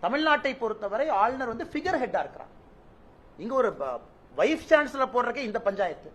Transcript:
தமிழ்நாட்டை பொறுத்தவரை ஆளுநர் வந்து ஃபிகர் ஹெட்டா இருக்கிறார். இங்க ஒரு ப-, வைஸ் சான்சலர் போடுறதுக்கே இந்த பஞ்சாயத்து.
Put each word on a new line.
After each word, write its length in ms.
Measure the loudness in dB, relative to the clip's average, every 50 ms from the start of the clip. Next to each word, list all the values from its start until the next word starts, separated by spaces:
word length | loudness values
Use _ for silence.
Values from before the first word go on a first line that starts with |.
| -2
தமிழ்நாட்டை 500 | 0 0 2 4 4 2 2 2 -2 -4 -2 -4
பொறுத்தவரை 440 | -4 -4 -4 -6 -4 -2 -2 0 0 4 4 4
ஆளுநர் 300 | 2 2 -2 -4 -6 -6
வந்து 140 | -6 -8 -6 -6
ஃபிகர் 260 | -4 -2 0 0 0 -2
ஹெட்டா 180 | 0 0 -2 -2
இருக்கிறார். 280 | -2 -8 -14 -18 -18 -18 -20 -20 -20 -20 -20 -20 -20 -20 -20 -20 -20 -20 -20 -20 -20 -16 -10 -8
இங்க 120 | -2 0 2
ஒரு 100 | 2 2 0 -2
ப-, 180 | -6 -4 -4 -6 -8 -14 -20 -20 -20 -14 0 2
வைஸ் 300 | 4 4 4 0 2 4 6
சான்சலர் 420 | 6 6 4 0 -2 -2 0 2
போடுறதுக்கே 320 | 0 0 0 -2 -4 -6 -4
இந்த 100 | -4 0 0 0
பஞ்சாயத்து. 420 | 0 0 -2 -2 -2 -6 -14 -20 -20